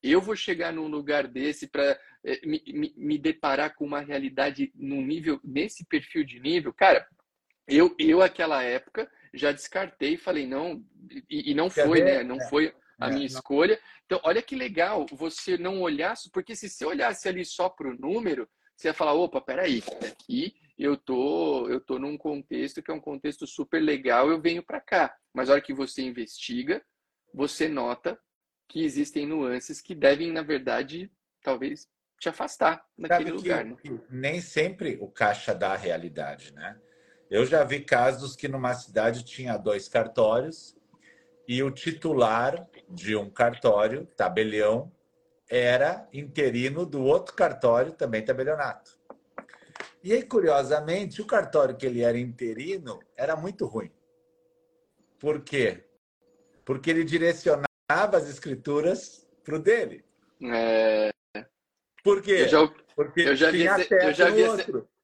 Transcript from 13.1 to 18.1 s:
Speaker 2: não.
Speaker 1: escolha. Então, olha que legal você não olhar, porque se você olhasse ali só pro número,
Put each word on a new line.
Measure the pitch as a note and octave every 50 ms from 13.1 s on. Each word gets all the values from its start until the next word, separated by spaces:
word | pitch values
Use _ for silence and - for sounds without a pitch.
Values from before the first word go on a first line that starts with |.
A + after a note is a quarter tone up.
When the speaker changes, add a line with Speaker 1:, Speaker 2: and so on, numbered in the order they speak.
| C#3 C#3
Speaker 2:
não. | C#3+
Speaker 1:
escolha. | B2+ B2+ C3 - - C#3 C#3+ E3 F#3+ A3 A3 _ - - - _
Então, | _ F#3 F3+ -
olha | D#3+ F3+ A3+
que | A#3+ - C#4
legal | C4 B3+ B3 G3 E3 E3+ F#3 G#3+ G3 D3 -
você | C#3+ C3 D#3 D#3+ D#3 - - - F#3 E3+
não | E3+ F3+ G3 F#3+
olhar, | F3+ E3+ D3+ C#3+ D#3 F#3+ A3+ - - - _
porque | F#3 F#3 - A3+
se | - - G3
você | - - B3+
olhasse | - E4+ C#4+ - A#3 G3+ - - G3
ali | F#3 F3+ F3
só | - - - F3+ F#3
pro | F#3 _ D3+ C3+ B2 B2+
número, | C3 C#3+